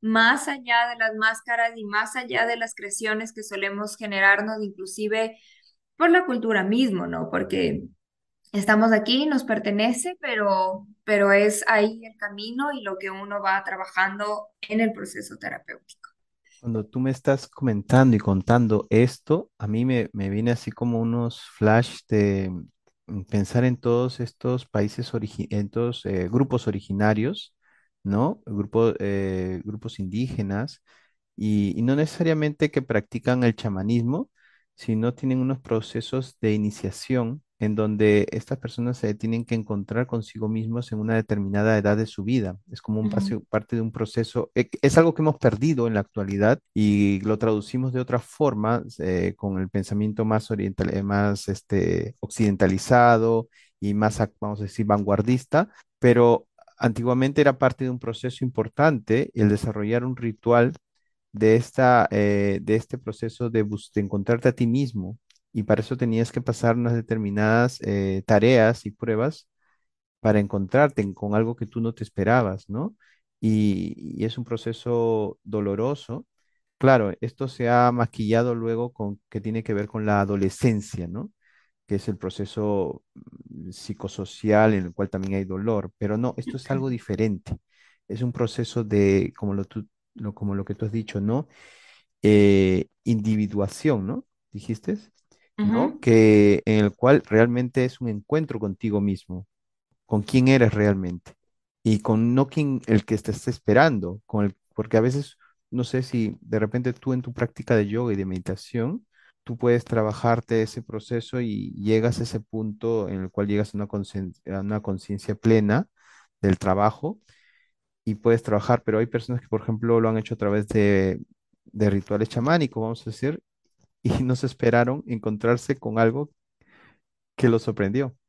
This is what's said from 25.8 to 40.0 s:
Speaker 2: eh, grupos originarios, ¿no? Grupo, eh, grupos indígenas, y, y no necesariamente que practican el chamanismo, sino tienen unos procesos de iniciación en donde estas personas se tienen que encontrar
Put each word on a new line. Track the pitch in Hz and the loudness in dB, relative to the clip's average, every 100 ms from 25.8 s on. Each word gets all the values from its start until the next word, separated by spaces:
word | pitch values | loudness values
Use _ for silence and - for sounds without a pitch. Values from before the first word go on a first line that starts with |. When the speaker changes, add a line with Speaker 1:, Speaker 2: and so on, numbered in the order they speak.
| 120 120 - | -4 -4 -4
Speaker 2:
eh, | 95 90 | -4 -2
grupos | 117 135 123 - | 0 0 0 -2
originarios, | 98 - 98 107 107 117 208 - _ _ _ _ _ | -6 -6 0 2 2 0 -4 -12 _ _ _ _ _
¿no? | 98 101 135 - - | -2 0 0 -2 -8
Grupo, | 104 104 113 113 92 | -6 -2 2 2 0
eh, | 101 98 98 92 92 92 | -4 -4 -2 -4 -4 -6
grupos | 101 107 113 - | -8 -10 -12 -10
indígenas, | 95 101 127 - 101 98 135 - _ _ _ _ _ - | -8 -4 -6 -4 -4 -4 -6 -12 _ _ _ _ _ -6
y, | 107 104 101 90 | -2 0 0 0
y | |
no | 117 139 | 0 0
necesariamente | 156 - 165 156 151 151 147 | 0 -2 -2 0 -2 0 -2
que | 151 | -2
practican | 131 110 - 117 - 127 123 | 0 -2 -2 -6 -2 2 2
el | 113 | 0
chamanismo, | 110 95 98 117 117 151 269 _ _ _ _ _ | -4 -4 -2 0 0 -4 -6 _ _ _ _ _
sino | - 110 117 123 | -4 -2 0 -2
tienen | 135 127 | -2 0
unos | 127 135 | 0 -4
procesos | - 113 110 117 - 131 127 _ | -2 -4 -4 -8 -6 -6 -6 _
de | 113 | 0
iniciación | 107 104 104 101 - - 127 113 139 _ _ | 0 0 -4 -8 -8 -2 -2 -2 -6 _ _
en | 107 107 | -4 0
donde | 107 107 107 104 101 | 0 4 6 6 4
estas | - - 131 | -4 -6 -8
personas | 117 - 120 123 | -8 -6 -4 -2
se | 107 107 | -4 -4
tienen | 113 113 117 | -4 -4 -2
que | 113 | -4
encontrar | 104 104 98 110 | -4 -6 -4 -4